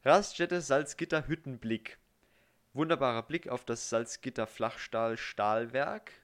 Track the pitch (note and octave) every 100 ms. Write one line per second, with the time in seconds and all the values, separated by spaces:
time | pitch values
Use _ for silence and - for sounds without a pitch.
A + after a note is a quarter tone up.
0 | C3+ F3 G#3 - F3 F3+ D#3 C#3 D3 -
1 | - D#3+ C#3+ D#3+ C#3+ B2 A2+ A2+ - -
2 | _ _ _ _ _ _ _ B2+ D#3+ D#3
3 | C3+ A2+ - E3 - B2 - A#2 - A#2
4 | A#2 - C3+ B2 A2 - A2 - - A2+
5 | A2+ A2+ - - G#2 A2 A#2 B2+ D3+ G#3+
6 | - -